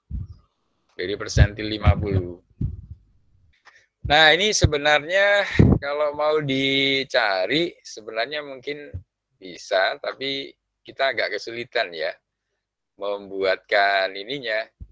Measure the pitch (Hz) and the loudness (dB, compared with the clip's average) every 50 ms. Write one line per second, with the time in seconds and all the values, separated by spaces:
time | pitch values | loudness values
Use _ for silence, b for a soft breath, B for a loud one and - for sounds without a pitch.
0 | _ _ - - - - - - _ _ _ _ _ _ _ _ _ _ _ - | _ _ -10 -8 -8 -10 -12 -18 _ _ _ _ _ _ _ _ _ _ _ -8
1 | 90 92 101 104 107 107 - - 104 101 104 107 107 107 107 107 104 104 101 98 | -6 -6 -6 -6 -6 -2 4 4 4 4 4 -2 -6 -6 -6 0 0 0 2 2
2 | 98 104 98 95 90 87 87 90 _ _ _ _ - - - - - - - - | -2 -2 -2 -2 -2 -4 -8 -14 _ _ _ _ -8 -8 -8 -10 -16 -18 -20 -20
3 | _ _ _ _ _ _ _ _ _ _ b b b b b b b b _ _ | _ _ _ _ _ _ _ _ _ _ b b b b b b b b _ _
4 | - - 143 151 160 156 151 170 196 214 202 - 185 160 151 147 143 151 151 147 | -2 2 4 6 6 6 6 6 4 2 2 2 2 2 2 2 2 4 4 4
5 | 143 156 180 196 202 202 202 202 196 B B B B B - - - 139 143 147 | 2 0 2 2 4 4 4 2 2 B B B B B 6 4 2 -2 -2 -2
6 | 151 147 147 151 151 151 151 156 151 139 135 135 135 135 135 139 139 139 139 135 | -2 -2 0 0 0 2 2 2 0 0 0 0 0 2 2 2 2 2 0 0
7 | 135 - - 127 117 107 95 92 92 95 127 156 170 170 - - _ - - 120 | -2 0 0 0 2 2 2 0 0 0 0 0 0 -2 -4 -10 _ -18 -18 -16
8 | 107 110 110 110 117 135 151 151 147 143 135 131 123 139 147 147 143 143 - 92 | -14 -8 -6 -4 -4 -4 -6 -8 -10 -10 -14 -12 -10 -10 -10 -10 -12 -14 -16 -16
9 | - _ _ _ _ _ _ _ 95 92 85 78 - - 101 95 95 110 135 143 | -16 _ _ _ _ _ _ _ -18 -16 -16 -16 -6 -2 0 2 2 2 0 -4
10 | - 107 101 - 131 139 135 139 139 - - _ _ _ _ _ _ - 110 - | -6 -8 -8 -6 -6 -6 -4 -6 -8 -10 -14 _ _ _ _ _ _ -18 -6 -2
11 | 135 135 123 110 101 87 98 104 - 117 117 120 117 - - 120 110 92 85 80 | -2 -2 0 -2 -2 -2 -4 -6 -8 -8 -10 -10 -10 -6 -4 -4 -4 -4 -4 -6
12 | 78 85 - - _ _ _ _ _ _ _ _ _ _ _ _ _ _ _ - | -6 -6 -6 -8 _ _ _ _ _ _ _ _ _ _ _ _ _ _ _ -8
13 | 98 101 101 101 101 95 98 98 95 95 95 95 - - 110 104 101 98 98 98 | -6 -6 -6 -6 -8 -10 -6 -2 0 0 0 -2 -2 0 2 2 4 4 2 2
14 | 95 95 95 98 98 110 135 147 127 113 110 110 110 - _ _ - - | 0 -2 -4 -8 -10 -10 -10 -8 -6 -4 -4 -4 -6 -8 _ _ -20 -20